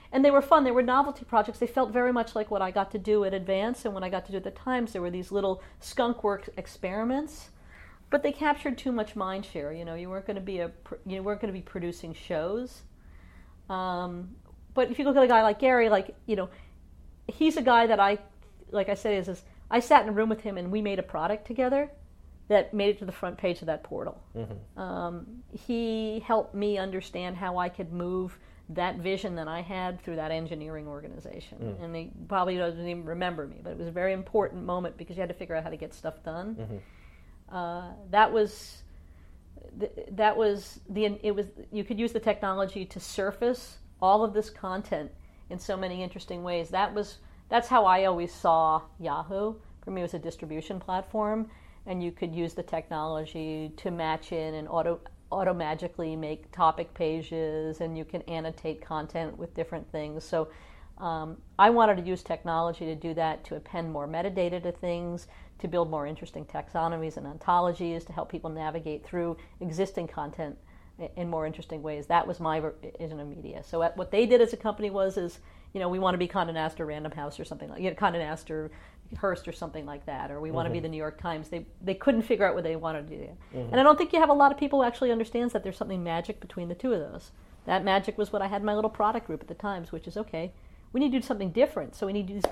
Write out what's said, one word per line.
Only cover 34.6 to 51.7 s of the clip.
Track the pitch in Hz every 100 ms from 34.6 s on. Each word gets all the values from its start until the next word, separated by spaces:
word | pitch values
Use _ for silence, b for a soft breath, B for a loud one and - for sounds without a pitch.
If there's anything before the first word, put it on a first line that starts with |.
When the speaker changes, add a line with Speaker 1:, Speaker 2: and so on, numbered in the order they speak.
Speaker 1:
moment | 175 180 175 -
because | 170 175
you |
had | 175
to | 175
figure | 170 160
out |
how | 160
to | 160
get | 156
stuff | - 160 -
done. | 165 165 202 220
Speaker 2:
Mm-hmm. | 107 110 - - - - - - - 180
Speaker 1:
Uh, | 170 175 180 196 190
that | 202 214
was, | 226 208 - - - - b b b b b - - - -
th-, | 214 - -
that | 196 214 214
was | 214 202 - - -
the, | 202 214 208 214
it | 202
was, | 196 - -
you | 208
could | 202 220
use | 233
the | 220
technology | 220 208 196 190 196 202 185
to | 185
surface | - - 196 202 240 247 - - - -
all | 185 214
of | 220
this | 208 214
content | - 190 190 - 160 147 - b b b
in | 180
so | - 190
many | 190 180
interesting | 180 190 - 180
ways. | 180 175 165
That | 185 202
was, | 208 202 - b b b
that's | 233 240
how | 247 190
I | 185 190
always | 175 175
saw | - 180 165 160 156 - -
Yahoo. | 165 151 160 196 214 220 b b
For | -
me, | 190
it |
was | 175
a | 165
distribution | 165 - 156 156 160 190
platform, | - 185 196 220 214 220 220 b b